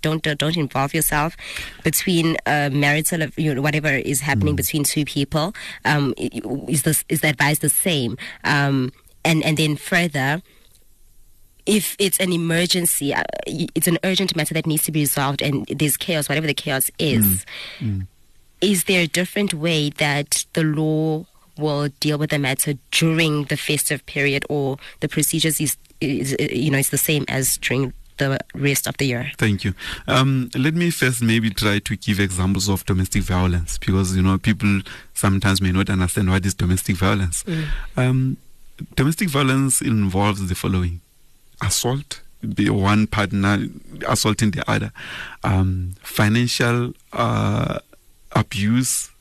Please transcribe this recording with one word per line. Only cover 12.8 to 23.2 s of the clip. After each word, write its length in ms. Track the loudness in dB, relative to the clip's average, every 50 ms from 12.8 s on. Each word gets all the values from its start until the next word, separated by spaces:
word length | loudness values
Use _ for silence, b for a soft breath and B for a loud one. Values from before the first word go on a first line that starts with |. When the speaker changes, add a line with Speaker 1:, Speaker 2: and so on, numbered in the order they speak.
| 0 0 -2 -2 -2 -2 -2
Speaker 1:
uh, 80 | -2 -2 -4 -6 -8 -8
y-, 220 | -8 -4 -4 -4 -2 -2
it's 120 | 0 2
an 120 | 2 0 2 0
urgent 320 | 0 0 0 0 -2 -2
matter 200 | -2 -2 -2 -2
that 120 | -2 -2
needs 180 | 0 0 0 -2
to 60 | 0
be 100 | 0 0
resolved, 420 | 0 0 0 0 0 0 -2 -2 -2
and 240 | -2 -2 -2 -2
there's 300 | -4 -2 0 0 0 0 -2
chaos, 300 | -2 -2 -2 -2 -2 -2
whatever 180 | -2 -2 0
the 80 | -2 -4
chaos 360 | -4 -2 -2 -2 -2 -2 -4 -4 -2
is, 460 | 0 2 2 4 4 4 2 0 -4 B B B B B B B
Speaker 2:
Mm. 80 | B -4 -4 -4
Mm. 60 | -6 -8 _ _ -20 _ _ -20 -20 _ _ _
Speaker 1:
is 240 | 0 2 2 2 2
there 180 | 2 2 2 2
a 40 |
different 480 | 0 0 -2 -2 -2 0 -2 0 0 -2
way 360 | -2 0 0 0 2 0 0
that 540 | 0 0 0 0 0 0 -2 -2 -4 -4 -4 -2 _
the 100 | 0 2
law 600 | 2 2 0 0 0 2 2 0 0 0 -2 -4 -10 _ -20 _ _ _ -4
will 300 | -2 0 0 0 -2 -2 -2 _
deal 160 | 0 0 0
with 140 | 0 0 0
the 80 | 0 0
matter 360 | 0 0 0 0 -2 -2 -2 -4 -6 -4
during 540 | 0 2 2 2 4 2